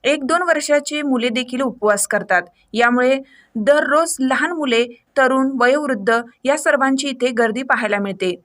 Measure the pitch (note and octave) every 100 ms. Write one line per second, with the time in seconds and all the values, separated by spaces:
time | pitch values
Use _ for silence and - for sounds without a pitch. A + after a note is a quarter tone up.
0 | B3 D4+ C4 E4 F4+ D#4 D4 D4 C#4+ D4
1 | D4 B3+ A#3+ A#3+ B3 B3+ C4+ - G#3 G3+
2 | - G#3 F#3 F#3 F3 _ _ A3 A#3+ B3
3 | B3 C4+ C4+ - _ A3+ G#3+ D4 D4 D4
4 | E4 - C4 C4 E4 E4+ C#4+ A#3 A#3+ -
5 | _ - C4 C4 C4+ C4+ A#3+ C#4+ D4 A#3
6 | G3 A#3 A#3 _ B3+ D4+ D#4+ C#4+ C4+ C4+
7 | C#4 C4 B3 A#3 A#3 A3 C4 A#3+ A3 G3+
8 | G3 F#3+ F#3 F3+